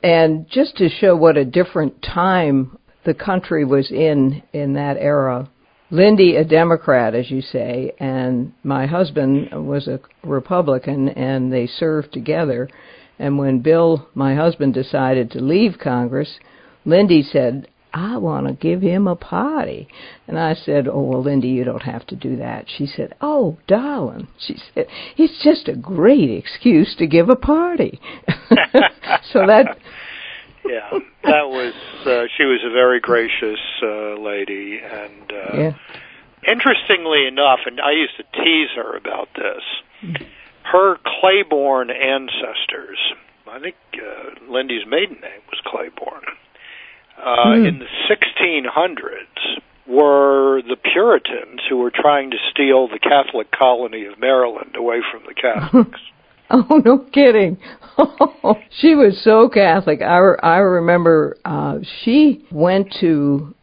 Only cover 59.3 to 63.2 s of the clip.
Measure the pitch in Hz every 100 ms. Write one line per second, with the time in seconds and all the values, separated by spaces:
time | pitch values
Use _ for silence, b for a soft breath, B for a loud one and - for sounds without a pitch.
59.3 | 220 247 220 196 165 190 - 101 175 190
60.3 | - - 170 196 180 170 175 170 160 147
61.3 | - - 147 147 147 - - - 262 302
62.3 | - _ 156 170 190 196 - 175 151